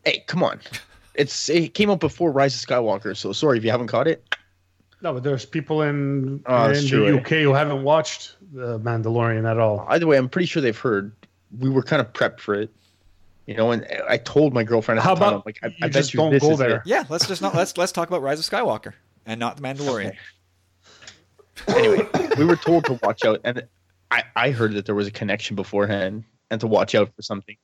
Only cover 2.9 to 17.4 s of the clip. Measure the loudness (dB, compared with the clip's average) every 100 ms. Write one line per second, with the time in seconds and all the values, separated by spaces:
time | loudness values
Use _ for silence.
2.9 | -2 -4 -6 -6 0 2 2 2 -2 0
3.9 | 0 0 -2 _ -10 _ _ _ _ _
4.9 | _ -6 -4 -4 -4 -4 -8 -4 -2 0
5.9 | 0 -2 -2 -4 -6 0 2 4 2 2
6.9 | 2 4 2 2 2 4 4 2 0 2
7.9 | 2 2 -8 -16 _ -20 -10 -8 -6 -4
8.9 | -2 0 0 0 0 0 2 2 0 0
9.9 | 2 4 4 2 -2 0 0 0 0 0
10.9 | 0 -2 -14 -20 _ _ -4 0 0 2
11.9 | 0 0 0 -2 -2 -4 -2 -4 _ _
12.9 | _ _ _ -20 _ -10 0 0 0 -4
13.9 | -8 -2 -2 0 2 2 2 0 0 2
14.9 | 0 2 4 2 2 -8 -10 -12 -6 -2
15.9 | 0 0 0 4 4 4 4 2 0 0
16.9 | -2 0 -4 -4 -2